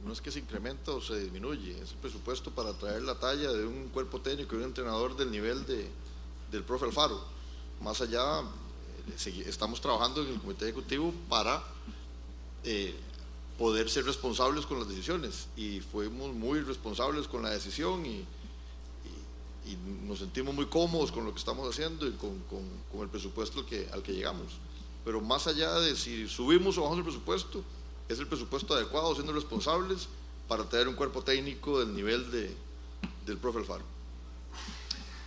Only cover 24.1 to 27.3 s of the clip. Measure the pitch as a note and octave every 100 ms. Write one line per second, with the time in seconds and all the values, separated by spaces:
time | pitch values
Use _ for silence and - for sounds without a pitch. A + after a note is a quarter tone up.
24.1 | F#2 B2+ F3+ - - - - - - -
25.1 | A2 G#2+ C3+ D#3+ D3+ D#3+ E3+ E3 C3 -
26.1 | A#2 G#2+ - B2+ F3 F#3+ F#3 D3 E3+ E3
27.1 | - -